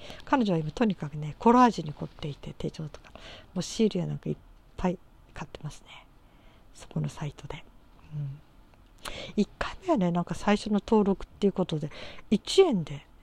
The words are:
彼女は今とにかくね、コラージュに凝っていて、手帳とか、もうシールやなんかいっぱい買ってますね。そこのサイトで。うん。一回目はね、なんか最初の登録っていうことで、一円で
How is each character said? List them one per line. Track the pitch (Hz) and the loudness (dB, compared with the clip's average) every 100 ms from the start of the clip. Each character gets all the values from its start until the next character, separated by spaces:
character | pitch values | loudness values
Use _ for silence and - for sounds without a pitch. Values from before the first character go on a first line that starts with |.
| - - | -16 -10
彼 | - 285 | 0 2
女 | 208 | 4
は | 165 | 2
今 | 151 | 0
と | - | 0
に | 220 | 0
か | 175 160 | 0 -4
く | 151 | -6
ね、 | 151 - | -8 2
コ | 226 | 6
ラ | 254 240 | 8 8
ー | |
ジ | 180 | 4
ュ | |
に | 151 | -6
凝 | - 156 | -6 -10
っ | |
て | - 151 | -8 -10
い | |
て、 | 139 - - | -10 -12 -8
手 | 156 | -8
帳 | - 156 | -6 -12
と | - | -12
か、 | - - - - - | -20 -20 -18 -18 -10
も | 185 | -8
う | |
シ | - - 214 | -4 2 2
ー | |
ル | 185 | 2
や | 151 | -4
な | |
ん | 147 | -4
か | 151 | -6
い | |
っ | 147 - - - - | -6 -8 -20 -18 -2
ぱ | 180 | 0
い | 175 - - - | -2 -8 -20 -18
買 | - - | -14 -12
っ | |
て | - | -12
ま | 147 | -12
す | - - | -12 -20
ね。 | - - - - - - - - | -20 -20 -20 -20 -20 -20 -20 -20
そ | - - | -20 -10
こ | 160 | -6
の | 147 | -6
サ | - | -8
イ | 147 - | -12 -12
ト | 143 | -12
で。 | - - - - - - | -14 -14 -20 -20 -20 -12
う | 151 | -8
ん。 | 139 143 - - - - - - - - - - | -8 -10 -18 -20 -20 -20 -20 -14 -10 -10 -6 -2
一 | 196 - | -2 -2
回 | - - | -8 -4
目 | 370 | 0
は | 277 | 2
ね、 | 175 | 2
な | 175 | 0
ん | |
か | 170 | -2
最 | 175 - 208 | -2 2 2
初 | 208 | 2
の | 202 | -2
登 | - 214 | 4 4
録 | 202 190 | 4 0
っ | - | -4
て | - 196 | 0 0
い | |
う | |
こ | 185 | 2
と | 180 151 | -2 -2
で、 | 151 - - - - | -4 -10 -14 -10 0
一 | 214 - - | 0 2 6
円 | 370 196 | 6 6
で | 147 143 - - | 0 -8 -14 -20